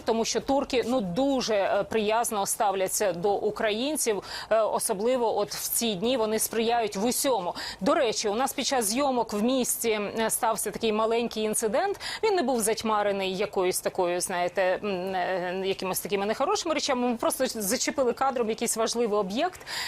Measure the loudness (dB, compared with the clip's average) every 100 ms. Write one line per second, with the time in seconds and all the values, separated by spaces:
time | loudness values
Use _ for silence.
0 | 0 0 0 -2 0 0 2 0 2 0
1 | 0 0 2 2 0 0 2 0 0 0
2 | 2 0 0 -2 -2 0 2 2 0 0
3 | 0 2 0 2 0 0 -2 0 -2 0
4 | 0 -2 -4 -10 0 2 2 0 -2 0
5 | 2 2 2 0 -2 -4 -4 -2 0 0
6 | 0 0 0 0 0 0 0 2 0 0
7 | 0 2 2 0 -2 -6 -8 -2 2 4
8 | 2 0 0 0 0 -2 0 0 0 2
9 | 2 2 0 0 2 2 0 -2 0 0
10 | -2 -2 0 2 0 0 -4 -2 0 2
11 | 2 0 0 -2 -2 0 0 0 0 -2
12 | -8 -2 2 2 2 2 0 0 0 2
13 | 2 2 0 0 -2 2 0 0 -2 0
14 | 0 0 -2 0 0 2 2 2 -2 -4
15 | -2 -2 -2 -2 -2 -2 -2 -2 -2 -4
16 | -2 -2 0 0 0 0 0 -2 0 0
17 | 0 0 0 0 -2 -2 -2 0 0 0
18 | 0 2 0 0 -2 0 -2 0 0 0
19 | 2 0 0 0 -2 -4 -10 -8